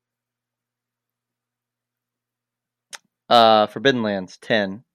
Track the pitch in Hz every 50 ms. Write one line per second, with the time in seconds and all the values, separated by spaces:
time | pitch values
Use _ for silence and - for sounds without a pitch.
0 | _ _ _ _ _ _ _ _ _ _ _ _ _ _ _ _ _ _ _ _
1 | _ _ _ _ _ _ _ _ _ _ _ _ _ _ _ _ _ _ _ _
2 | _ _ _ _ _ _ _ _ _ _ _ _ _ _ _ _ _ _ - -
3 | _ _ _ _ _ - 120 120 113 113 110 107 107 104 - 110 110 135 131 120
4 | 113 107 101 95 92 - - - - - 123 107 101 98 95 120 - _